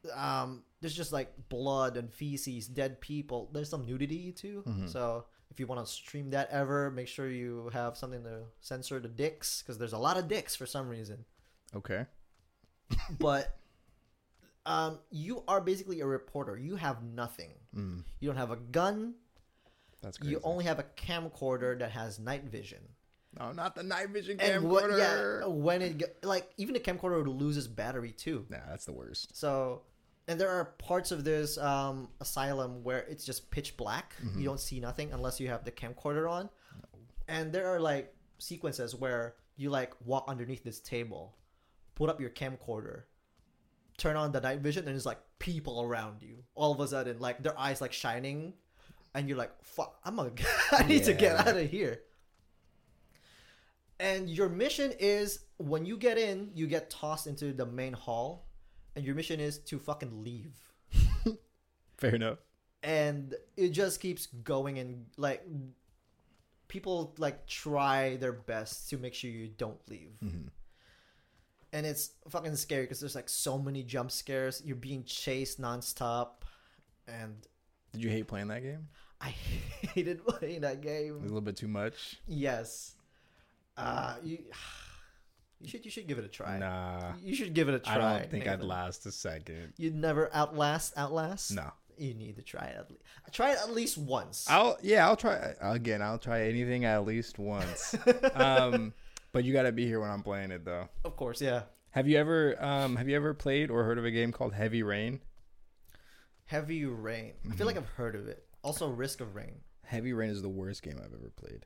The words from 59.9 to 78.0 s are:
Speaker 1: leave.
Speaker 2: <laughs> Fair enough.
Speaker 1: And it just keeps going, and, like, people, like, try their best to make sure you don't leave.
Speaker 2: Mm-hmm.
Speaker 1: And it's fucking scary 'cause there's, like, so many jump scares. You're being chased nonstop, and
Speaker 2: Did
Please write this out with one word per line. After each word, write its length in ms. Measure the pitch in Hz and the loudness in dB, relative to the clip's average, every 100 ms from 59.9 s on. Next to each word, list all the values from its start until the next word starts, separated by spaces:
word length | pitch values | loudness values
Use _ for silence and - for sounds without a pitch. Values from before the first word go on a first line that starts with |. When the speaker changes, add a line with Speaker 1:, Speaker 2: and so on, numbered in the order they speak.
| 147 131 110 | -6 -6 -8
Speaker 1:
leave. 300 | 110 120 156 131 - _ _ - - - | -8 -10 -12 -16 -20 _ _ 10 10 8
Speaker 2:
<laughs> 140 | 226 220 _ _ _ _ _ - | 2 0 _ _ _ _ _ 2
Fair 180 | 127 | 4
enough. 240 | 113 113 - _ _ _ _ | 6 2 0 _ _ _ _
Speaker 1:
And 520 | 151 156 147 143 135 - - - | 2 4 4 0 -6 -10 -10 2
it 140 | 180 | 4
just 300 | 156 190 180 | 6 2 2
keeps 260 | 180 175 - | -2 -4 -8
going, 520 | 120 113 135 139 135 | -8 0 0 0 -4
and, 280 | 127 123 117 - | -6 -10 -12 -2
like, 300 | 143 135 185 147 131 - _ _ _ _ _ _ _ _ _ | 0 0 -4 -8 -8 -16 _ _ _ _ _ _ _ _ _
people, 460 | 190 185 180 165 - | -8 0 0 -2 0
like, 280 | 151 147 - | 0 0 -8
try 720 | - 151 147 139 135 135 127 | -6 0 2 4 4 2 2
their 160 | 131 | -2
best 560 | 123 - 110 107 - - | -2 -4 -4 -4 -8 -6
to 80 | 139 | -6
make 160 | 123 | -6
sure 160 | - 127 | -6 -8
you 180 | 113 110 | -8 -10
don't 320 | 104 113 110 - | -6 -6 -6 -14
leave. 240 | 101 78 107 | -16 -16 -8
Speaker 2:
Mm-hmm. 260 | 104 82 65 - - - - - _ _ _ _ _ _ - | -6 -4 -8 -12 -18 -20 -20 -20 _ _ _ _ _ _ -10
Speaker 1:
And 120 | 151 151 | -4 -4
it's 240 | 151 - - - | -2 -6 -8 -8
fucking 280 | 170 160 147 | -6 -2 -4
scary 300 | - 143 127 | 0 0 -2
'cause 140 | 143 | -4
there's, 140 | 147 | -6
like, 140 | - - | -6 -4
so 280 | - 147 135 | -2 0 0
many 240 | 139 139 | -2 -4
jump 280 | 123 131 127 | -4 -2 -2
scares. 520 | - - 135 131 131 | -4 -2 0 0 -2
You're 120 | 151 127 | -6 -6
being 280 | 131 135 | -4 -6
chased 540 | 123 - - 131 131 - | -6 -4 -2 -2 -2 -4
nonstop, 840 | 127 123 - - 120 117 123 - - - - _ _ _ - | -4 -2 -4 -2 0 0 0 -6 -14 -14 -20 _ _ _ -14
and 380 | 117 110 107 - _ _ _ _ | -10 -10 -12 -18 _ _ _ _
Speaker 2:
Did 100 | 110 | -4